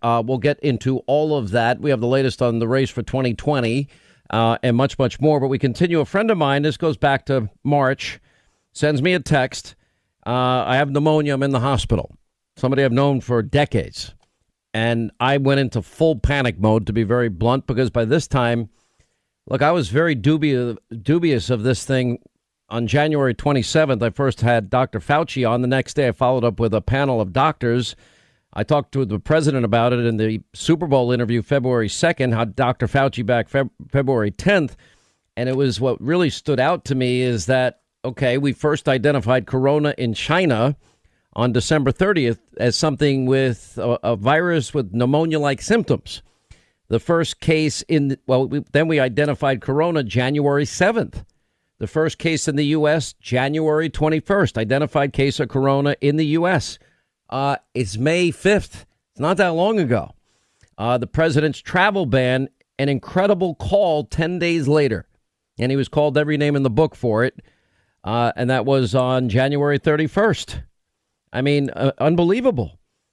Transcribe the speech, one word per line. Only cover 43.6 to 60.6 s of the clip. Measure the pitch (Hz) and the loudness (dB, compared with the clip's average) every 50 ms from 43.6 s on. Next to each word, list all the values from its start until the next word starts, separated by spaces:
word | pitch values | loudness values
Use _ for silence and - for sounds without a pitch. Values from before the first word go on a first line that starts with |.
| - - - | -10 -16 -10
a, | - 95 120 120 - | -4 -2 -2 -2 -2
a | - 110 117 | -2 -2 -2
virus | 98 101 131 151 160 180 175 170 156 113 - - | 0 2 2 2 2 2 0 0 -2 -2 -4 -4
with | 147 117 90 | -6 -4 -4
pneumonia-like | 98 117 123 131 143 156 165 165 156 151 143 143 139 - | -2 -2 0 2 2 0 0 0 -2 -2 -2 -2 -4 -4
symptoms. | - - 214 233 180 - 131 - - - - - - _ _ _ _ _ - _ _ _ _ _ _ | -2 0 0 0 0 0 -2 -2 -4 -10 -18 -18 -18 _ _ _ _ _ -20 _ _ _ _ _ _
The | - 113 113 | -4 -4 -2
first | - - 170 165 160 - - - | 0 0 0 0 0 -2 -6 -6
case | - - 160 156 156 147 - - - | -2 0 0 2 0 -2 -2 -4 -4
in, | - 165 151 143 139 135 - _ | 0 0 0 0 0 -2 -4 _
well, | - 131 127 135 | 0 0 0 0
we, | - 139 147 - _ | 0 -4 -6 -4 _
then | - 143 165 | 0 0 2
we | 160 160 147 | 2 2 0
identified | 131 127 110 147 147 147 131 - 147 135 135 113 | 0 0 0 0 0 0 0 -2 0 -2 -2 -2
corona | - - 135 147 160 175 165 151 | -4 -2 0 0 0 0 0 -2
January | 131 104 - 123 123 127 147 147 143 143 139 143 147 | -2 -2 0 0 0 0 0 0 0 0 0 0 -2
seventh. | - - - 180 202 226 233 135 - - - - _ _ _ _ _ _ _ _ _ _ | -2 -2 0 0 2 2 0 -2 -4 -6 -14 -16 _ _ _ _ _ _ _ _ _ _
The | - 110 | -12 -10
first | - - 156 160 156 - - | -4 -2 -2 -2 -2 -2 -4
case | - 165 160 143 - | -4 -2 -2 -2 -2
in | 156 139 | -2 -2
the | 143 147 | 0 0
U | 143 156 156 151 | 0 0 2 2
S, | 151 156 165 - - - _ | 2 0 0 -2 -6 -12 _
January | - - 123 127 131 139 151 160 156 156 151 156 165 151 | -8 -4 -2 0 0 0 -2 -2 0 0 0 0 -2 -2
twenty-first, | - - 151 156 160 156 - - 196 202 170 - - | 0 2 2 2 2 0 0 0 2 2 2 0 0
identified | 113 113 104 131 139 151 - - 151 143 139 | -2 -2 0 0 0 0 0 0 0 0 0
case | - - 139 139 - - | 0 0 0 0 0 -2
of | 135 110 | -4 -2
corona | - 135 135 139 139 139 143 143 143 - | -2 0 2 2 2 2 0 0 -2 0
in | - 143 143 | 0 0 2
the | 156 160 | 2 0
U | 147 151 165 170 | 0 0 0 2
S. | 180 185 135 - - - - _ _ _ _ _ _ _ _ _ - | 2 0 0 -2 -4 -12 -16 _ _ _ _ _ _ _ _ _ -8
Uh, | - 135 139 139 139 - _ _ - | -6 -4 -2 -2 -2 -4 _ _ -6
it's | 120 120 92 101 | -6 -4 -4 -4
May | 107 127 151 165 180 180 170 | -2 0 0 2 2 0 0
fifth. | - - - 196 208 190 - - - - - _ _ _ _ _ | -2 0 0 2 2 2 0 -4 -14 -20 -20 _ _ _ _ _
It's | _ - | _ -4
not | 135 165 190 | -2 0 2
that | 165 196 175 | 2 2 2
long | 165 165 180 214 226 | 2 2 0 2 2
ago. | 208 165 117 120 101 - - - _ _ _ _ _ _ _ _ _ | 0 0 0 0 -2 -2 -6 -14 _ _ _ _ _ _ _ _ _